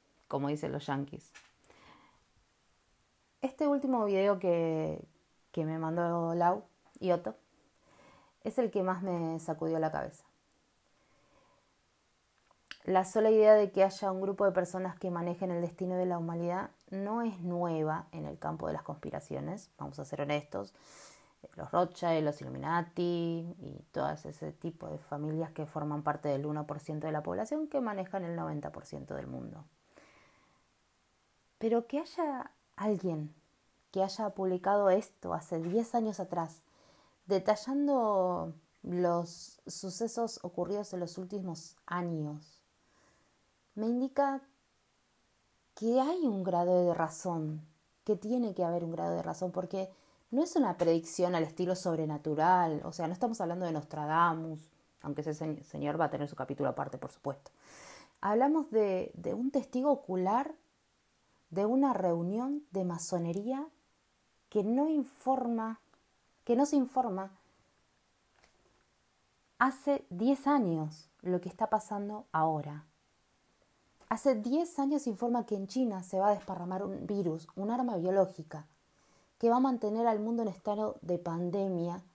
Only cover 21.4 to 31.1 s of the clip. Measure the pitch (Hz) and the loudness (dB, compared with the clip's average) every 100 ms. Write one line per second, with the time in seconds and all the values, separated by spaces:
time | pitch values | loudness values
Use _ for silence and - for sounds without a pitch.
21.4 | - - 143 170 175 - 170 160 151 147 | -20 -14 -2 2 2 0 0 2 0 -2
22.4 | 135 131 147 170 170 - 175 170 170 165 | -8 -8 -2 -2 -2 -2 -2 0 0 -2
23.4 | 170 - - - - - 139 156 151 151 | -6 -12 -14 -14 -10 -4 -2 -4 -10 -12
24.4 | 156 156 170 165 160 151 - 147 151 156 | -12 -10 -10 -10 -10 -10 -10 -8 -4 -4
25.4 | 160 160 151 156 151 147 151 147 147 139 | -6 -8 -8 -6 -4 -4 -2 -2 -2 -2
26.4 | 147 151 151 151 - 156 156 151 165 180 | -2 -4 -6 -8 -8 -8 -4 -4 -4 -4
27.4 | 226 302 302 277 226 196 185 196 170 170 | -4 -4 -2 -2 -2 -4 -6 -6 -4 -4
28.4 | 160 151 147 - - 147 135 139 131 131 | -4 -6 -8 -10 -12 -12 -10 -10 -8 -10
29.4 | 117 - 156 _ _ - - - _ _ | -10 -14 -20 _ _ -20 -20 -20 _ _
30.4 | _ _ _ _ _ _ _ | _ _ _ _ _ _ _